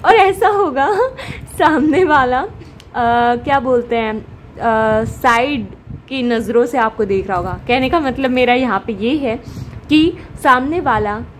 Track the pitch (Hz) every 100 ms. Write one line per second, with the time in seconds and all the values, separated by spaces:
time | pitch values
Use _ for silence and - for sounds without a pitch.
0 | 320 440 392 381 403 415 370 269 277 392
1 | 508 - - - - - 320 311 302 302
2 | 359 294 247 254 392 - - - - -
3 | 233 240 240 240 247 277 247 247 240 233
4 | 220 214 - - - - 233 220 220 214
5 | 226 - 254 233 262 285 196 - - -
6 | - 269 240 226 202 233 240 254 220 220
7 | 202 196 190 180 185 180 - 247 262 339
8 | 277 247 262 254 247 247 254 196 196 202
9 | 226 294 269 226 - - - - - 311
10 | 320 - - - 294 254 269 339 285 220
11 | 208 214 233